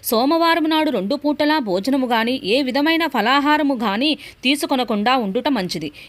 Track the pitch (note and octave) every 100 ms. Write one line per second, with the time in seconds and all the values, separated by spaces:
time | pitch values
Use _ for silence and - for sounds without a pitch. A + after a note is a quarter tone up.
0 | - A3 C4+ E4 E4 E4 D#4 D#4 D#4 A#3+
1 | G3 C#4+ D4 C#4+ D4 D#4 A3 F3+ G3 C#4
2 | B3+ A#3 A3+ C4 F#3 B3 B3+ B3+ D4+ E4
3 | E4 A#3+ G#3+ C#4 C#4+ D4+ C#4+ B3+ A3+ G3+
4 | D4+ C#4 - - B3 D4 E4+ C4+ A#3+ G#3+
5 | G#3+ C4 G3+ G#3+ C#4 B3 F#3 F3 D#3 -